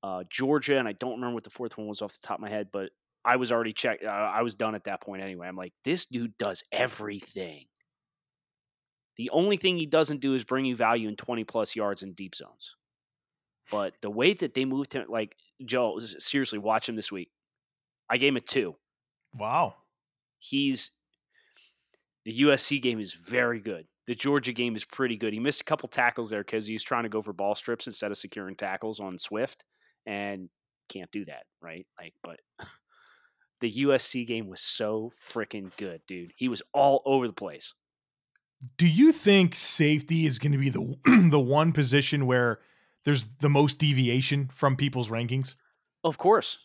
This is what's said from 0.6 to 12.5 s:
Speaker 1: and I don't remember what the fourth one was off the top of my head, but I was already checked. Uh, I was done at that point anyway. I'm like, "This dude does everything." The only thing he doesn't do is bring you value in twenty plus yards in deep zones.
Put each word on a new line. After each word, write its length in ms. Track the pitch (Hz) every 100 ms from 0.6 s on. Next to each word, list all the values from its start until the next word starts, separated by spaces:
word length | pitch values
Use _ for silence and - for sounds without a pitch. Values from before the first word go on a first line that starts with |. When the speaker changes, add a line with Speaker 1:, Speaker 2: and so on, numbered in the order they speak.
| 131 139
Speaker 1:
and 80 | 120
I 60 |
don't 220 | 104 127
remember 200 | 120 123
what 100 | 120
the 60 | 107
fourth 280 | - 120 -
one 80 | 107
was 160 | 104
off 100 | 104
the 140 | - -
top 120 | 101
of 40 |
my 80 | 104
head, 180 | 107 98
but 180 | 101 95 _ _ _
I 120 | 120 127
was 140 | 123
already 220 | 117 113
checked. 320 | 107 123 107
Uh, 40 | 107
I 340 | 101 107 104
was 120 | 120
done 200 | 101 110
at 100 | 107
that 160 | 101 -
point 220 | - 95
anyway. 260 | 98 90 87
I'm 80 | 92
like, 160 | 92 _
"This 220 | - 175 -
dude 300 | 123 117 104
does 240 | 107 92 -
everything." 960 | - 123 - 107 101 - 98 90 76 - _ _ _ _ _ _ _ _ _ _ _ _ _ _ -
The 140 | 117
only 260 | 151 190 202
thing 200 | 190 180
he 100 | 156
doesn't 340 | 160 151 147
do 140 | 135
is 80 | 131
bring 220 | 117 131
you 100 | 135
value 340 | 123 113 120 110
in 60 |
twenty 300 | 104 - 117
plus 320 | 110 117 104 -
yards 260 | 104 98
in 120 | 98
deep 200 | 85 95
zones. 400 | - 50